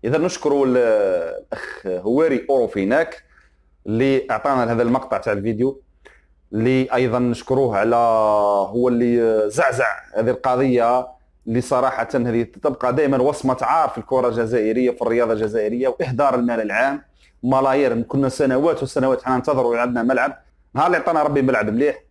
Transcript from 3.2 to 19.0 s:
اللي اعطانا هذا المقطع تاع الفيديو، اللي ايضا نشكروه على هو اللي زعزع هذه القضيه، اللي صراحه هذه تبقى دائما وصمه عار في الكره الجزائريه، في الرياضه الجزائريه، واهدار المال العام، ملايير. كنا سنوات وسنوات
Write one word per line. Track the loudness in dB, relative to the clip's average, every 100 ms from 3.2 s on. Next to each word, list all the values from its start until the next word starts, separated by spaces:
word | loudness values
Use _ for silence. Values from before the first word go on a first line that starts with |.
| _ _ _ _ _ _ -6
اللي | 0 2 0 0
اعطانا | -2 0 0 0
هذا | 0
المقطع | 0 0 -2 -4
تاع | -2
الفيديو، | -2 -2 -2 -2 -2 _ _ -20 _ _ _ _
اللي | -2 0 2 0
ايضا | 0 0 0
نشكروه | 0 -2 -2 0 2 2
على | 2 2 2 2 2 2 2 2 0
هو | 0 0
اللي | 2 2 2 2 2 0
زعزع | 0 -2 0 -2 -4 -8 -4
هذه | -2
القضيه، | -2 -2 0 2 2 2 2 -2 -12 _ _ -4
اللي | -4
صراحه | 0 0 0 -2 -2 -2
هذه | 0 -2
تبقى | -4 -4 -4 -2 -2 0
دائما | 0 2
وصمه | 0 0 -2 -2
عار | 0 0 0
في | -4
الكره | -2 0 0
الجزائريه، | 0 -2 0 0 0 0
في | 0
الرياضه | -2 0 0
الجزائريه، | 0 -2 -2 -2 -2 -2
واهدار | -2 -6 0 0 2
المال | 0 -2
العام، | -2 0 0 -2 -12 _ _ _
ملايير. | -2 0 2 2 2 0
كنا | -2 -2 -2
سنوات | 0 0 2 0 -2
وسنوات | -4 -2